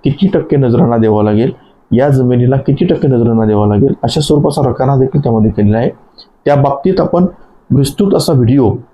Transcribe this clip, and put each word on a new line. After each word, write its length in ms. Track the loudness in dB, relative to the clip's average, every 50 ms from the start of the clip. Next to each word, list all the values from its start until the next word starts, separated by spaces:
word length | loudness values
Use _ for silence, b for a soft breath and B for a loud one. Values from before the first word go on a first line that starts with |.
| _
किती 240 | -2 -2 0 0 0
टक्के 280 | 0 0 -2 0 0
नजराणा 400 | 0 2 2 2 2 2 0 2
द्यावा 260 | 0 2 2 2 2 0
लागेल, 300 | 0 0 0 -2 -2 -4 b b b b b b _
या 180 | 0 0 2 2
जमिनीला 480 | 2 2 2 0 0 2 2 2 0
किती 280 | 0 0 -2 -2 0 0
टक्के 240 | -2 0 0 0 0
नजराणा 360 | 0 2 0 0 0 0 0
द्यावा 220 | 0 0 0 0
लागेल, 280 | 0 0 2 0 0 -2 -2 -6
अशा 180 | -4 -4 -4
स्वरूपाचा 420 | -2 0 0 0 0 0 -2 -2 -2 -2
रकाना 280 | -2 -2 -2 0 0
देखील 240 | 0 0 0 -2 -2
त्यामध्ये 300 | -2 0 0 0 0 0
केलेला 280 | 0 0 0 0 0 0
आहे. 120 | -2 -4 -6 -8 -20 _ B B B B B _ _
त्या 100 | 0 0
बाबतीत 460 | 2 2 0 -2 -2 -2 -2 0 0
आपण 260 | -2 -2 0 0 0 -2 B B B B B -20 _ _
विस्तृत 440 | 0 0 0 -2 -2 -2 -2 0 0
असा 180 | -2 0 0 0
व्हिडिओ 400 | 0 2 2 2 2 2 0 -2 -4 -10 _